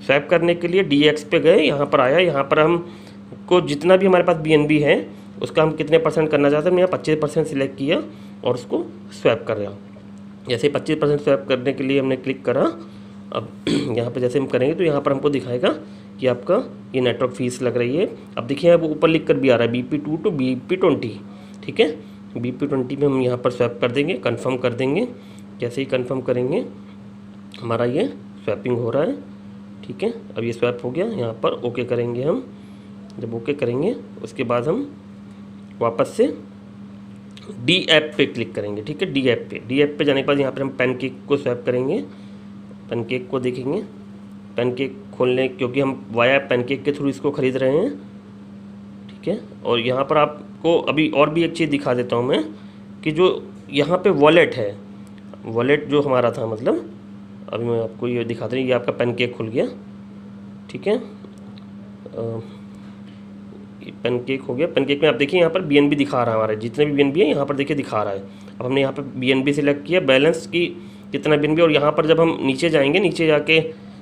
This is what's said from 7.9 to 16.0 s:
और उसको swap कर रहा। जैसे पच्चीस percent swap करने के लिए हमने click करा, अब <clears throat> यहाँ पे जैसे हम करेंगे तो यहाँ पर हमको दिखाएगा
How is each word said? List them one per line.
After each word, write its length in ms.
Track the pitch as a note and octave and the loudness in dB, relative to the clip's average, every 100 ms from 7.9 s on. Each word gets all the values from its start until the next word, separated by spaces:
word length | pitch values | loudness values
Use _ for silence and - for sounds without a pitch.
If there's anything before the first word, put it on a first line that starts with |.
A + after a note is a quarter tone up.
| G3 D4+ - - - | 0 -2 -12 -18 -6
और 100 | B2 | -2
उसको 300 | B2 - - - - - | -2 -2 -4 -4 -10 -16
swap 300 | - C3 A2+ - | 0 2 2 0
कर 100 | G#2 | -4
रहा। 160 | G2+ G2+ - - - - - - - | -6 -10 -16 -18 -18 -18 -18 -12 -4
जैसे 200 | A#2+ C#3+ | 0 2
पच्चीस 280 | C#3+ - D3+ | 0 0 2
percent 240 | D3 D3 | 2 2
swap 240 | C#3+ F#2+ G2+ | 2 2 2
करने 240 | C3 B2+ | 0 0
के 100 | C3 | -2
लिए 160 | C3+ C#3 | 2 2
हमने 160 | C3 B2+ | 2 0
click 260 | B2+ C3 B2+ | -2 -4 0
करा, 160 | C3 G#3+ - - - - - - | 2 2 -2 -12 -18 -18 -18 -8
अब 180 | - A2+ - - | -6 -6 -8 -2
<clears throat> 0 | |
यहाँ 440 | - C3+ A#2 A#2+ | -2 0 -2 -2
पे 100 | B2+ | 0
जैसे 180 | B2 C#3 | 0 0
हम 60 | C3 | 0
करेंगे 280 | B2 C3+ E3+ | 0 2 2
तो 80 | |
यहाँ 180 | E3+ C#3+ | 2 2
पर 100 | D3 | 0
हमको 180 | C3+ D3 | 2 2
दिखाएगा 400 | C#3 B2 B2 G3 - - - | 0 -2 0 0 0 -6 -18